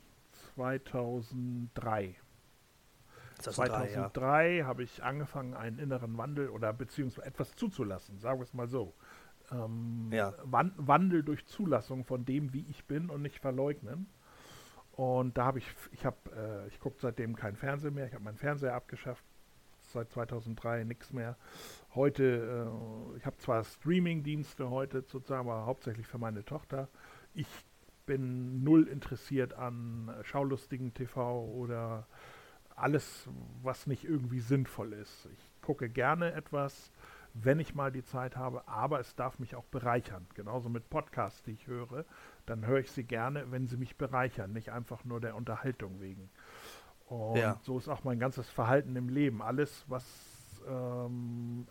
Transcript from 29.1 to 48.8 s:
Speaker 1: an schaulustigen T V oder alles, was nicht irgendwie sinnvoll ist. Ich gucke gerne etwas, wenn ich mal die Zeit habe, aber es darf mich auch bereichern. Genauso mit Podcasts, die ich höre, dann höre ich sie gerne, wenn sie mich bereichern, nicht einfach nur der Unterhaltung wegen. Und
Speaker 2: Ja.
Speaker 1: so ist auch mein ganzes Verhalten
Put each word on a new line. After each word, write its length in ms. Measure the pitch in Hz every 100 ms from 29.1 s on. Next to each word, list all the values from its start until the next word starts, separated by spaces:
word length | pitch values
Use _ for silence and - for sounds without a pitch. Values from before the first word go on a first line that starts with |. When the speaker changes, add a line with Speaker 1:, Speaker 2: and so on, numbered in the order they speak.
| 123 - 135 127
Speaker 1:
an 560 | - 123 120 117 117 113 110
schaulustigen 680 | 104 143 139 131 - 127 127 117
T 100 | 127
V 380 | - 120 123 113
oder 640 | 120 120 117 113 110 107 - - - - - - -
alles, 540 | 131 143 - - 127 131 120 120
was 240 | 127 123 -
nicht 180 | 127
irgendwie 360 | 190 151 123 127
sinnvoll 540 | 113 139 127 - 110
ist. 340 | 104 104 - -
Ich 180 | - - -
gucke 280 | - 143 120
gerne 440 | 123 127 165 170
etwas, 580 | 151 - 143 139 - - - - - -
wenn 260 | 117 117 151
ich 160 | 156 143
mal 160 | 135
die 120 | 131
Zeit 320 | - 131 127 127
habe, 300 | 127 123 -
aber 320 | 117 131 147
es 160 | 120 -
darf 240 | 127 -
mich 160 | 120 123
auch 100 | -
bereichern. 600 | 131 120 123 - 92 87 -
Genauso 340 | 101 127 120
mit 200 | 117 -
Podcasts, 540 | 156 147 - 98 -
die 80 | -
ich 160 | 110 -
höre, 380 | 120 120 123 160 - - - -
dann 200 | 113 110
höre 140 | 135
ich 120 | 127
sie 120 | -
gerne, 480 | 120 117 120 143 123
wenn 160 | 127 127
sie 100 | 123
mich 180 | 127 -
bereichern, 560 | 135 127 127 - 98
nicht 180 | 110 107
einfach 320 | 120 117 117 120
nur 140 | 117
der 160 | 113 107
Unterhaltung 640 | 117 107 131 123 101 95
wegen. 300 | 95 95 95 - - - - - - - -
Und 300 | 120 107 117
Speaker 2:
Ja. 220 | 110 101
Speaker 1:
so 140 | - 127
ist 120 | 151
auch 140 | 135
mein 160 | 135 120
ganzes 300 | 131 131 120
Verhalten 460 | - 117 139